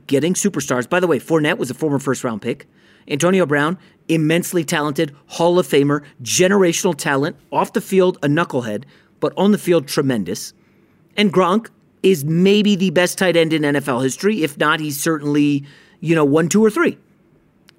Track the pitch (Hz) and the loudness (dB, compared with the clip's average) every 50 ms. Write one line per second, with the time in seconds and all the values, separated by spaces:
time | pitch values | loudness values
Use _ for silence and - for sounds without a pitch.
0 | - - 135 135 139 170 185 - - 208 - 156 139 - 135 123 120 - 175 180 | -4 -2 -2 0 0 0 -2 -2 -2 -2 -2 -4 -4 -2 -2 -4 -2 -2 0 0
1 | 180 175 151 117 - - 165 160 147 151 180 - - 123 123 - 156 156 143 131 | 2 0 0 -2 0 0 0 0 2 0 -2 -2 -4 -8 -6 -4 -2 -2 -2 -2
2 | 139 143 127 - - 127 113 101 - 117 139 - - _ _ _ _ _ _ _ | -2 -2 -4 -2 -4 -6 -6 -6 -6 -8 -8 -8 -12 _ _ _ _ _ _ _
3 | _ - 147 139 165 175 190 190 175 139 147 143 147 156 185 - - _ _ _ | _ -8 -4 -2 0 2 2 2 2 2 2 0 0 0 -2 -6 -10 _ _ _
4 | _ - 160 165 156 151 160 175 170 - - 180 156 139 175 156 147 151 143 165 | _ -2 0 0 2 2 0 0 -2 -2 -4 -4 -2 -2 -2 -2 -2 -2 -2 -4
5 | 165 147 139 - _ _ - - 165 170 175 180 175 - - 143 143 143 143 147 | -4 -4 -6 -12 _ _ -4 0 2 2 2 2 2 2 2 2 2 2 0 -2
6 | 143 - - - 123 110 - - 180 185 202 208 190 170 165 - - 190 170 143 | -4 -10 -18 -14 -8 -4 0 2 2 4 4 4 4 2 2 0 -2 -2 -2 -2
7 | - 165 139 135 143 170 - - _ _ - 147 190 190 - 226 - - 190 185 | -2 -2 0 0 0 -2 -4 -10 _ _ -2 -2 -2 0 -2 -6 -4 0 2 2
8 | 180 185 180 - - 143 147 160 170 170 - 131 113 113 107 104 - - - _ | 2 2 0 0 -2 0 0 0 0 -2 -2 -4 -4 -4 -6 -8 -10 -14 -20 _
9 | _ _ _ _ - 147 - - 185 208 208 190 - 175 175 165 143 139 - 165 | _ _ _ _ -6 -4 -2 0 2 2 2 2 2 2 2 2 0 0 -2 -2
10 | 147 135 127 110 92 82 101 - - - - _ _ _ _ _ _ _ _ _ | 0 0 -2 -2 -2 -4 -6 -8 -10 -14 -18 _ _ _ _ _ _ _ _ _
11 | _ _ _ - 208 202 143 185 185 170 190 220 226 - - _ _ _ _ _ | _ _ _ -2 0 2 2 2 2 2 0 0 -2 -6 -14 _ _ _ _ _
12 | - 190 196 147 135 151 160 170 185 196 208 208 202 208 208 165 190 185 147 180 | 2 2 2 2 0 -2 0 2 4 4 4 4 4 2 2 2 0 0 2 2
13 | 180 175 - - 190 180 165 170 165 160 160 156 151 143 143 - 139 151 127 120 | 0 0 0 0 0 2 2 2 2 2 0 0 0 0 0 0 -2 -2 -2 -2
14 | 131 135 127 - - 202 220 185 156 151 143 - 160 151 160 160 156 151 139 143 | -2 -2 -4 -2 -2 -2 0 0 -2 -4 -2 -2 0 0 0 0 -4 -6 -8 -4
15 | - 170 160 151 147 147 147 151 147 147 147 139 139 - - - _ _ _ _ | -4 -4 -4 -2 -4 -2 0 0 2 2 0 -2 -4 -10 -18 -20 _ _ _ _
16 | - 156 165 160 151 139 139 160 170 156 175 208 220 220 214 330 349 - - - | -4 -2 2 2 2 2 2 2 2 2 2 2 2 2 2 0 0 -2 -2 -4
17 | _ _ _ _ _ _ _ _ _ _ _ _ _ _ _ | _ _ _ _ _ _ _ _ _ _ _ _ _ _ _